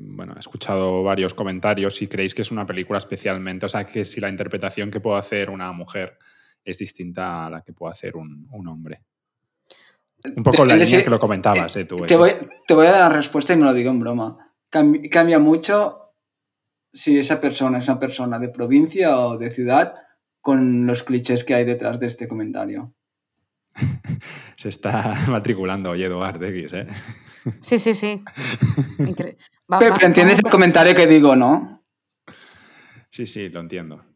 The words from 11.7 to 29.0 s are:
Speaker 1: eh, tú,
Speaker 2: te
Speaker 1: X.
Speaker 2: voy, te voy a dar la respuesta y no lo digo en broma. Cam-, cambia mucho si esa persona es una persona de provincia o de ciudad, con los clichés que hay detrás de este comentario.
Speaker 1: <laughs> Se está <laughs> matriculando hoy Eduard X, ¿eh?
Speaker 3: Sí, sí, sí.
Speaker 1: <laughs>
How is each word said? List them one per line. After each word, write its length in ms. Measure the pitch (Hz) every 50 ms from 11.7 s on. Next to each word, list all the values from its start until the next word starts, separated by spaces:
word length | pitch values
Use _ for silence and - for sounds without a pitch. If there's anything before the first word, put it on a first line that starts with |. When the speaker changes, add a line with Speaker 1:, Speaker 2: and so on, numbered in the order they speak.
| -
Speaker 1:
eh, 100 | 101 87
tú, 120 | - 90
Speaker 2:
te 80 | 90 - - 175
Speaker 1:
X. 20 |
Speaker 2:
voy, 160 | 165 175 196 - - - - - _ _ -
te 60 | 165
voy 120 | 156 160
a 60 | 175
dar 80 | 196 196
la 80 | 180 165
respuesta 460 | 165 147 139 - - 147 139 - 180
y 20 |
no 80 | 160 147
lo 100 | 135 127
digo 160 | 123 120 131
en 80 | 127 120
broma. 560 | 117 117 120 117 110 110 - - _ _ _ _ _ _
Cam-, 380 | - 156 147 147 151 147 147 147
cambia 300 | - 170 165 170 165 151
mucho 720 | 151 156 160 165 - - 202 208 208 - - - - _ _ _ _ _ _ _ _ _ _ _ _ _ _ _ _ _
si 260 | - - - 151 143 143
esa 220 | 135 151 156 151
persona 380 | 151 135 - - 135 131 127 127
es 100 | 123 135
una 100 | 131 131
persona 400 | 135 131 - - 123 123 120 117
de 100 | 127 127
provincia 680 | - 123 120 117 135 147 160 160 - 190 180 156 139 127
o 180 | 123 117 113
de 140 | 113 117 113
ciudad, 440 | - 131 123 123 131 151 175 - - - - _ _ _ _ _ _ _
con 460 | - 143 135 131 127 127 123 120 123
los 160 | 123 120 120
clichés 400 | - - 127 120 120 - 123 120
que 140 | - - 131
hay 80 | 123 123
detrás 340 | 123 120 120 113 110 117 120
de 80 | 123
este 220 | 120 117 - 113 -
comentario. 680 | 113 110 107 107 - 101 101 104 104 - 120 - _ _ _ _ _ _ _ _ _ _ _ _ _ _ _ _ _
Speaker 1:
<laughs> 840 | - - - - - - - - - - - - - - - _
Se 120 | - - 104
está 440 | 95 - - 101 107 110 - 110 104
<laughs> 140 | 139 - 135
matriculando 600 | 123 107 104 120 107 95 95 92 95 98 95 90
hoy 140 | 87 90 92
Eduard 360 | 92 87 90 95 95 82 82
X, 320 | 90 101 92 90 78 73
¿eh? 140 | 85 92 117 - 101 - - - - - _ - - _ - 123 107 -
Speaker 3:
Sí, 220 | - - 240 220
sí, 120 | - 226 208
sí. 280 | - 208 208 208 196 202 - - 139 127 123 123 - -
Speaker 1:
<laughs> 340 | - - 147 131 - - -